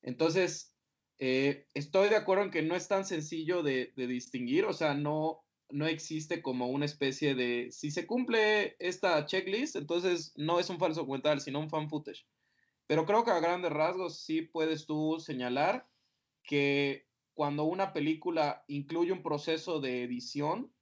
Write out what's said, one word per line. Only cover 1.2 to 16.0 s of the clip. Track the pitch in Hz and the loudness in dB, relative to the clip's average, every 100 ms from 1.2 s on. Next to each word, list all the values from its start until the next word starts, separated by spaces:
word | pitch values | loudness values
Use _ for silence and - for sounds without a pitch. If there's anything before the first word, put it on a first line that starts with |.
| 131 131 139 143 - | 0 4 2 0 -6
estoy | - 147 190 202 | -8 0 4 6
de | 214 | 4
acuerdo | 208 190 196 | 4 2 2
en | |
que | 165 | 0
no | 156 175 | 0 0
es | 170 | 0
tan | 196 196 | 0 0
sencillo | 170 151 165 156 180 | -4 -4 -6 -2 0
de, | 151 131 123 - | 2 0 -2 -4
de | 123 | -4
distinguir, | 123 - 127 123 147 208 | -4 -4 -6 0 2 2
o | |
sea, | 165 156 | 2 0
no, | 143 147 151 156 160 _ _ _ | 2 0 0 -2 -4 _ _ _
no | 143 156 | -2 -2
existe | 160 - 156 156 170 | -2 -6 -8 -4 -4
como | 147 127 123 | -2 -2 0
una | 135 147 | 0 -2
especie | 147 139 135 151 127 | 0 -2 0 0 2
de, | 123 120 123 | 0 0 -4
si | - 151 | -8 -6
se | 147 165 | -4 -2
cumple | 240 247 226 214 214 196 - | -2 2 4 4 4 0 -2
esta | 175 185 190 160 147 | -4 0 2 2 2
checklist, | 185 190 202 294 - | -2 0 -2 -2 -6
entonces | 147 170 185 175 151 - | -2 0 0 -2 -4 -6
no | 151 175 | 0 2
es | 175 | 0
un | 170 | 0
falso | 175 156 | 0 0
documental, | 135 135 151 147 | -4 -2 0 0
sino | 143 139 | 0 -6
un | 156 | -4
found | 156 151 | -4 -4
footage. | 156 151 87 _ _ _ _ _ _ _ | -6 -8 -16 _ _ _ _ _ _ _
Pero | 156 160 | 0 4
creo | 214 233 | 4 4
que | |
a | 180 | 2
grandes | 160 180 180 | 2 0 0
rasgos | 147 160 180 180 147 | 0 0 0 -6 -8
sí | - 160 | -4 -4
puedes | 160 165 160 156 - | -4 -2 0 -2 -4
tú | 151 156 160 | -2 0 -2
señalar | 156 131 123 131 160 247 - _ | -4 -6 -2 0 2 0 -6 _